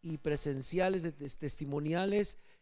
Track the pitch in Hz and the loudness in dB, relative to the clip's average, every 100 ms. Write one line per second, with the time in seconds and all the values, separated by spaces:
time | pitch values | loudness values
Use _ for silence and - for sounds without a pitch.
0 | 165 156 151 147 147 135 131 175 185 190 | -6 -2 0 0 0 -2 0 2 4 4
1 | 165 - 143 - 147 - 139 147 151 170 | -2 -4 -10 -6 -6 -4 -4 -2 0 2
2 | 196 208 202 - - - | 4 2 0 -4 -18 -20